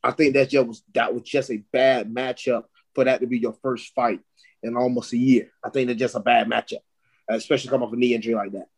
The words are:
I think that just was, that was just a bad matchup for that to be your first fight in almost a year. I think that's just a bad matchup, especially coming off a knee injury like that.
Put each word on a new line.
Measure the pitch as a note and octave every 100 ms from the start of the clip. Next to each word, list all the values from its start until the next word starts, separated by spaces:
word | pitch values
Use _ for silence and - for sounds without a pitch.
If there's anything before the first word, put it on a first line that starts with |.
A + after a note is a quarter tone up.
| B2
I |
think | - D3 C3+
that | C3+
just | C#3+ A#2+
was, | A2 _
that | B2 A2+
was | A#2+
just | - D3 B2+
a | A2 G#2
bad | B2+ C3 B2+ G#2+
matchup | A#2 C3 B2+ - A#2 - _ _
for | - B2+
that | C3
to | A#2+
be | B2
your | A#2 -
first | C3+ A#2 - -
fight | A#2+ G#2 _ _ _ _
in | A2+ A#2+
almost | B2+ B2 -
a | A#2+
year. | C3 B2 - _ B2
I |
think | C3+ B2
that's | A#2
just | B2+ A#2
a |
bad | G#2+ A#2+ A#2
matchup, | A#2 - - _ _ _ _ -
especially | A2+ - C#3 -
coming | C3+ A#2
off |
a | A#2
knee | B2
injury | A2+ A2+ A2
like | G2+
that. | G2 E2